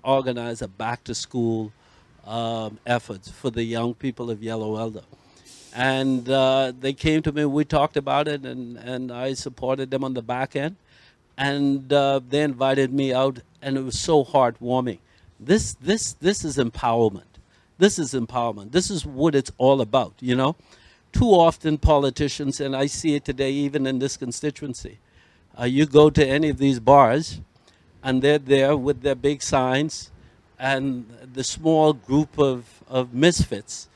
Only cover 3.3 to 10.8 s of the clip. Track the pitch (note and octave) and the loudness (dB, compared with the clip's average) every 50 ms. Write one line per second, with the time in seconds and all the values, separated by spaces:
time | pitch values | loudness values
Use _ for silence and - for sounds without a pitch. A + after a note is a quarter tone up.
3.3 | - - - C3 A2+ A#2+ A#2 A2+ A2+ A#2 A#2 A#2+ A#2+ - - C3+ A#2+ - B2 A#2+ | -16 -8 -8 -6 -4 -4 -6 -4 -4 -4 -4 -4 -6 -6 -8 -8 -8 -8 -8 -8
4.3 | A2+ G2+ A2 A2+ A2+ A2+ G#2+ G#2+ G#2+ A2 A2+ A2+ G#2+ G2 - _ - _ _ _ | -8 -8 -8 -8 -6 -6 -6 -6 -6 -6 -6 -8 -8 -12 -18 _ -20 _ _ _
5.3 | _ _ _ - - - - - - A#2+ B2+ C3+ C3 C3 C3+ C3+ C3 B2+ A#2 B2 | _ _ _ -20 -20 -20 -20 -14 -6 -2 0 0 0 0 0 0 -2 -2 -2 0
6.3 | C3+ C3+ C3 C3 C3 C3+ C3+ B2+ B2+ B2+ B2+ C3+ C#3 - - D#3+ D#3 D#3 D#3 D#3 | 2 2 4 4 4 2 0 -2 -4 -6 -6 -6 -6 -2 -2 0 0 0 0 -2
7.3 | C#3+ D3+ D3+ C#3+ C3+ D3+ D3+ - D#3 D3 C#3+ D3+ - D3 C#3 C#3 C3+ C#3+ D3+ D3+ | -2 -2 -2 0 0 0 -2 0 0 0 0 0 -2 -4 -2 0 0 0 0 -2
8.3 | D3 C#3 C3+ B2+ B2 B2+ B2 A#2 A#2+ A#2 A2+ B2 B2+ B2+ B2+ B2 A#2+ A#2+ B2+ C3+ | -4 -8 -8 -10 -12 -12 -12 -12 -14 -14 -12 -10 -8 -8 -8 -8 -8 -6 -6 -6
9.3 | C3+ - - C#3 B2 - C3 B2+ C3+ C3+ C3+ C3 C3+ C3+ C3+ C3 C3 B2 A#2 A2+ | -6 -6 -8 -12 -10 -6 -4 -4 -2 -2 -4 -4 -4 -4 -4 -4 -6 -6 -6 -6
10.3 | B2 B2+ C3+ - - C#3+ C#3 E3 G3 _ | -4 -4 -4 -4 -4 -6 -6 -6 -8 _